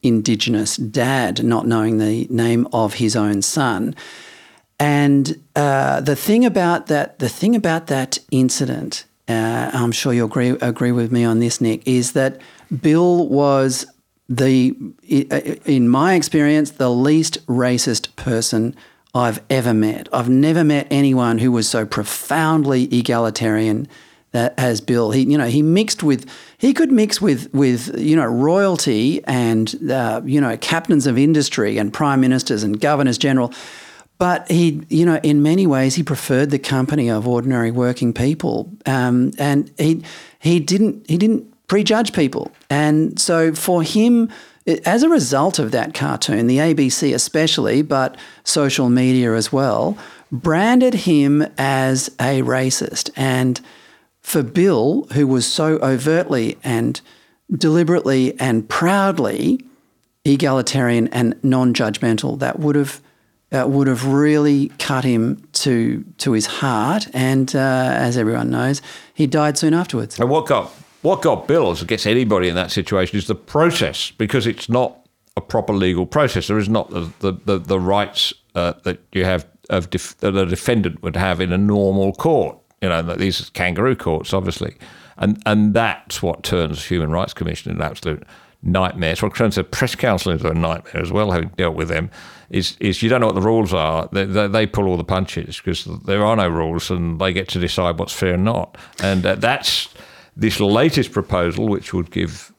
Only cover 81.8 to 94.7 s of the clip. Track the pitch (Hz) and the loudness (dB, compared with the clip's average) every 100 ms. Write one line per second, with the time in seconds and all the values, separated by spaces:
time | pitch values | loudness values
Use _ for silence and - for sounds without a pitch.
81.8 | 98 98 98 95 165 143 87 - _ _ | 2 2 0 0 0 0 -2 -8 _ _
82.8 | 95 82 85 85 95 - - - 90 85 | -2 -2 -2 -2 -2 -2 -8 -4 -4 0
83.8 | 123 - - 78 - 95 90 - - - | -2 -2 -2 -4 -2 -4 -4 -6 -10 -10
84.8 | - - - - 101 107 110 107 104 110 | -20 -20 -20 -4 -2 0 0 2 2 2
85.8 | 113 - - - 90 76 - 90 80 76 | 0 -4 -10 -6 -4 -4 -2 -2 -2 -6
86.8 | - 90 78 82 - - 82 78 85 82 | -4 -2 -2 -2 -4 -6 -8 -6 -8 -6
87.8 | 78 - 80 73 - - _ _ 87 92 | -6 -6 -8 -8 -12 -20 _ _ -2 0
88.8 | 92 92 82 82 104 - 113 98 90 - | 0 -2 -4 -2 -4 0 -2 0 -4 -4
89.8 | 127 - 127 92 95 80 82 82 82 82 | -4 -2 0 0 0 -2 -2 -2 -2 -4
90.8 | - 82 85 95 107 87 85 - 87 80 | -8 -8 -4 -2 0 -2 -4 -4 -4 -2
91.8 | 80 80 92 - - - - - 90 - | -4 -4 -6 -10 -20 -20 -6 -4 -4 -4
92.8 | 104 92 113 127 110 95 104 113 98 87 | -4 0 0 2 2 2 2 2 2 0
93.8 | 78 80 85 98 98 95 101 107 110 | 0 -2 -4 -4 -2 -2 0 0 0